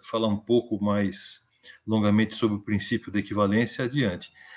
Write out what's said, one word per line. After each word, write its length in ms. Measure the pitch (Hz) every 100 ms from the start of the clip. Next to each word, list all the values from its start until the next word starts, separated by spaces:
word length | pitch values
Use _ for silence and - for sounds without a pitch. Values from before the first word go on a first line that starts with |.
falar 260 | - 113 110
um 80 | 101
pouco 440 | - 120 - 104
mais 600 | 104 104 98 - - - _ _ - -
longamente 520 | - 110 104 104 107 -
sobre 220 | 113 101
o 20 |
princípio 500 | 104 104 - 113 -
da 80 | 98
equivalência 680 | 98 101 101 107 117 - 123
adiante. 460 | 143 110 87 - - -